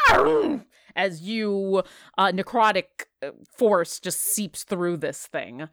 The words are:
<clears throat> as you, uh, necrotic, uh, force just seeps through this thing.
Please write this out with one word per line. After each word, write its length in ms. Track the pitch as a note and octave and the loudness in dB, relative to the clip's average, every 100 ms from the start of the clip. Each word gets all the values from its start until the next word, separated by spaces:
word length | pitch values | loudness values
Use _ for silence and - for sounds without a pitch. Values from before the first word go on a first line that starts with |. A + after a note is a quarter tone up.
| C#5 | 4
<clears throat> 560 | - G#4 A#4 F#4+ C#4+ - _ - - | 4 4 4 2 -2 -8 _ -12 -4
as 260 | F#3+ E3 | -4 -4
you, 600 | F3+ A3+ G#3+ G3 G3 F#3+ F#3 - - - | -6 -4 -2 -2 0 0 -2 -8 -8 0
uh, 140 | F#3+ | 0
necrotic, 500 | F#3 F#3+ A#3+ A3 G3 - - - _ | 0 -2 2 2 2 -2 -8 -16 _
uh, 80 | - - - - | -14 -14 -20 2
force 420 | A3+ G3 E3 - | 4 4 2 -6
just 180 | F#3 - | -6 -4
seeps 420 | - - G3+ - | -2 -4 -4 -8
through 340 | - F#3 F3 F3 | -6 -4 -2 -2
this 280 | C#3+ C3+ - | -4 -8 -10
thing. 400 | - - A#2+ D#3 | -10 -10 -12 -8